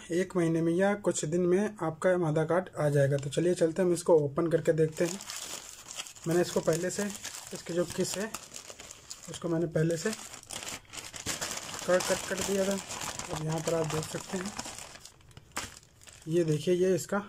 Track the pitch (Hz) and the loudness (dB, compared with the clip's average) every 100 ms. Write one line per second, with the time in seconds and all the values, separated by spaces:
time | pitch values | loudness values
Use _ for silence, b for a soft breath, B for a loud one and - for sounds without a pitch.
0 | - 170 185 185 170 165 165 170 196 208 | -2 -2 0 2 2 4 2 4 4 2
1 | 190 170 156 175 175 180 208 214 160 156 | 0 0 0 2 4 4 2 0 -4 0
2 | 185 180 165 156 160 170 185 - 151 143 | 2 4 4 2 2 2 0 0 2 4
3 | 139 143 139 165 170 180 165 160 180 170 | 4 2 0 0 2 4 2 4 2 2
4 | - 165 143 139 170 160 160 156 156 156 | 6 6 6 0 2 2 4 4 2 2
5 | 175 196 - - - - - - - - | -2 -2 -8 -10 -10 -12 -12 -16 -14 -12
6 | - - 165 170 170 - 175 160 180 180 | -12 -10 0 2 2 2 2 2 0 -2
7 | 202 202 - - - 190 - 170 170 - | -4 -6 -10 -12 -12 -12 -4 -2 0 -2
8 | 185 185 214 - - - - - - - | -2 -2 -6 -8 -12 -16 -16 -16 -18 -18
9 | - - - 156 170 165 170 160 160 165 | -18 -18 -14 -8 -2 0 2 2 2 2
10 | 220 220 - - - - - - - - | -2 -4 -8 -16 -14 -10 -10 -10 -12 -14
11 | - - - - - - - - - 180 | -12 -10 -8 -6 -6 -8 -8 -6 2 2
12 | 180 185 - 190 190 196 190 196 - - | 4 0 -2 -4 0 2 2 0 -4 -8
13 | - - - 156 156 160 160 165 160 156 | -8 -8 -6 -4 -2 -2 0 0 0 -2
14 | 156 - - 190 190 - - - - - | -4 -6 -6 -6 -6 -8 -10 -12 -14 -18
15 | - - - - - - - - - - | -20 -20 -20 -20 -14 -10 -10 -14 -20 -20
16 | - - 160 165 160 151 185 180 185 180 | -20 -16 -2 2 2 2 2 4 4 2
17 | - 202 | 0 -4